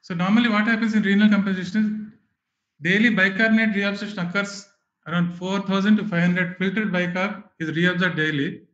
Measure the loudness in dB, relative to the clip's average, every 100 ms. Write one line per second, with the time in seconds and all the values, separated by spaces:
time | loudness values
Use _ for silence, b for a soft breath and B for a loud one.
0 | -8 -4 2 4 4 2 0 0 2 2
1 | 2 4 6 4 2 -2 -2 -2 -2 -4
2 | -10 _ _ _ _ _ _ _ 0 2
3 | 2 2 0 2 2 4 2 0 -2 -4
4 | -8 -8 -4 -4 -4 -8 -18 _ _ _
5 | -6 -2 -2 -4 -4 -4 -2 0 4 2
6 | 2 0 2 0 -2 -2 -2 -2 -2 -2
7 | -2 -4 -4 -8 -16 _ -6 0 0 0
8 | -2 0 -2 -2 -4 -8 _